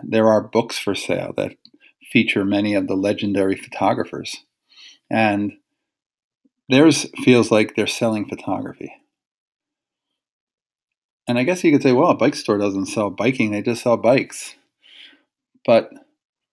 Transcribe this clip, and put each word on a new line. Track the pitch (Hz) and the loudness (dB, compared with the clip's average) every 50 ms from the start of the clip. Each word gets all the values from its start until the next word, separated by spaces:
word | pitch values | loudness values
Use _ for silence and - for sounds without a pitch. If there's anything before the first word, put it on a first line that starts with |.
| - | -6
there | - 110 110 110 110 | -2 0 2 4 4
are | 107 104 | 4 2
books | 104 - - 113 117 - - - | 0 0 -2 -2 -2 -2 -4 -8
for | - 101 95 | -4 -4 -4
sale | - - - 90 90 - - - | -4 -4 -4 -4 -4 -6 -6 -6
that | - - - - _ _ _ _ _ _ _ _ _ - - | -6 -6 -6 -8 _ _ _ _ _ _ _ _ _ -6 0
feature | - 117 107 - - 107 95 | 0 2 2 2 0 -2 0
many | 98 104 101 104 104 104 | 0 0 0 0 0 0
of | 98 92 | -2 -2
the | 90 98 | -2 -2
legendary | 95 95 101 107 - 110 101 95 98 95 95 95 | -2 -2 -2 -2 -2 -4 -2 0 0 0 0 -2
photographers. | - - - - - 101 104 123 123 - - - - - - - - _ _ _ _ _ _ _ _ - - - _ _ - | -4 -8 -12 -8 -4 -2 -2 -2 -2 -6 -8 -10 -12 -12 -12 -14 -16 _ _ _ _ _ _ _ _ -20 -20 -20 _ _ -4
And | 113 110 110 107 101 101 104 101 - _ _ _ _ _ _ _ _ _ _ _ _ _ _ _ _ _ _ _ _ _ _ - | -2 0 0 0 0 -2 -4 -6 -8 _ _ _ _ _ _ _ _ _ _ _ _ _ _ _ _ _ _ _ _ _ _ 0
theirs | 127 135 156 160 139 - - - - - - | 4 6 6 6 4 2 -2 -8 -10 -2 2
feels | 131 123 120 104 - | 4 4 4 4 2
like | 113 107 107 - - | 2 0 0 0 -2
they're | 113 101 - | -4 -4 -2
selling | - - 120 113 110 104 95 | -4 -4 -4 -2 -2 -4 -6
photography. | - 95 - - 101 95 90 90 - - - - - - - _ _ _ _ _ _ _ _ _ _ _ _ _ _ _ _ _ _ _ _ _ _ _ _ _ _ _ _ _ _ _ _ _ _ _ _ _ _ _ _ _ _ _ _ _ | -8 -12 -10 -8 -6 -6 -6 -8 -10 -14 -16 -16 -18 -18 -20 _ _ _ _ _ _ _ _ _ _ _ _ _ _ _ _ _ _ _ _ _ _ _ _ _ _ _ _ _ _ _ _ _ _ _ _ _ _ _ _ _ _ _ _ _
And | - 120 | -4 -2
I | 123 | 0
guess | 127 175 185 180 - | 0 0 0 2 4
you | 165 | 4
could | 147 135 | 4 4
say, | - 135 | 4 4
"Well, | 123 127 170 175 | 4 4 4 4
a | 123 | 2
bike | - 113 147 - | 2 0 0 0
store | - - - 104 101 | -2 -2 -2 -2 0
doesn't | 101 101 95 98 95 | 0 -2 -2 -4 -6
sell | - - 113 104 98 | -4 -4 -4 -4 -4
biking, | 90 - 104 123 135 - 110 107 | -4 -2 -2 -2 0 0 -2 -2
they | 104 104 | -2 -4
just | - 123 117 - | -4 -4 -4 -2
sell | - 123 117 | 0 0 0
bikes." | 107 101 113 135 127 - - - - - - - _ _ _ _ _ _ _ - - - - _ _ _ _ _ _ _ _ _ _ _ | 2 4 4 4 2 2 -4 -10 -16 -16 -18 -20 _ _ _ _ _ _ _ -20 -20 -20 -20 _ _ _ _ _ _ _ _ _ _ _
But | 127 117 110 - - - - _ _ _ _ _ _ _ _ _ _ | 2 2 2 2 0 -8 -20 _ _ _ _ _ _ _ _ _ _